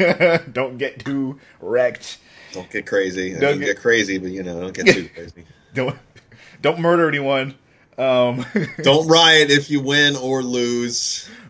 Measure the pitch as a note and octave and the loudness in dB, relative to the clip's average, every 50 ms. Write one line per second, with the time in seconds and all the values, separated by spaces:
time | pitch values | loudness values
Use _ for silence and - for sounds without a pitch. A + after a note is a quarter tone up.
0 | G3 E3+ F3+ - F3+ F3 E3+ E3 - C#3+ A#2 B2 C3 C3 B2+ A#2+ C#3 C3 - - | 0 0 2 2 2 2 2 0 -2 -6 -6 -6 -6 -6 -6 -6 -8 -8 -8 -10
1 | A2 C#3 C#3 C#3 C3+ C3 C#3+ C#3+ _ _ _ _ - F2+ A2+ B2 B2 A#2+ B2 - | -10 -6 -6 -4 -4 -6 -8 -12 _ _ _ _ -8 -4 0 0 0 0 -2 -4
2 | - - - - _ _ _ - - - - F#2 F#2 - G#2+ G#2+ G2+ - A2 G2+ | -14 -18 -18 -20 _ _ _ -20 -20 -16 -16 -16 -14 -10 -10 -10 -8 -2 0 0
3 | G2 F#2+ F2+ F#2+ F#2 F#2 F#2 E2 C#3 C#3+ D3 C#3+ C#3+ C3+ B2 - - A#2+ A#2 A2+ | 0 0 -2 -4 -6 -6 -4 -2 0 0 0 0 -2 -4 -4 -2 0 2 2 2
4 | G#2 F#2+ G2 F#2+ F#2 F#2 F#2 G2 F#2 F2+ F2 E2+ F2+ F#2 F2+ F#2 F2 - A#2+ G2+ | 2 0 -4 -6 -6 -8 -10 -8 -10 -10 -8 -8 -10 -10 -8 0 2 2 2 2
5 | E2+ D#2 - - E2+ E2+ - F2 E2 _ - _ _ _ - B2+ B2+ C3+ C#3 - | 0 -8 -14 -18 -18 -18 -20 -20 -20 _ -20 _ _ _ -6 -6 -4 -4 -6 -10
6 | _ _ _ - _ _ - - - - - - - C#3+ D#3+ E3+ E3 E3+ F3 E3+ | _ _ _ -20 _ _ -20 -20 -20 -20 -20 -2 0 0 0 2 2 2 4 4
7 | E3+ D#3 C#3+ C#3+ C#3 C3+ C3+ C3+ C3 C#3 C3+ - _ _ _ _ _ _ _ - | 4 2 0 -2 -2 0 0 0 -2 -4 -8 -14 _ _ _ _ _ _ _ -2
8 | B2+ C3 B2+ B2+ B2 B2 A#2+ B2+ A#2+ - - G#3+ D#3+ - - - D#3 C#3 C#3 D#3 | 0 2 4 4 2 2 0 -4 -8 -6 -4 -4 -4 -4 -8 0 2 4 4 4
9 | D#3+ D#3+ D#3+ E3 E3+ D#3+ D#3+ D#3 D3+ C#3+ C#3+ C#3+ C#3+ - D3 C#3+ C3 C3+ C#3+ D3 | 4 4 6 6 8 6 6 6 6 6 4 2 2 0 -2 -2 -2 0 2 2
10 | D3 D3 C#3+ C3 B2+ C3 C3+ C3 B2+ B2 B2 B2 A#2+ A#2+ A#2+ A#2+ A#2+ A#2+ A#2+ - | 2 2 0 -2 -2 -2 -2 -2 -2 -2 -2 -2 -2 0 -2 -2 -4 -4 -6 -6
11 | - - - - - - - - - | -6 -6 -8 -10 -12 -16 -20 -20 -20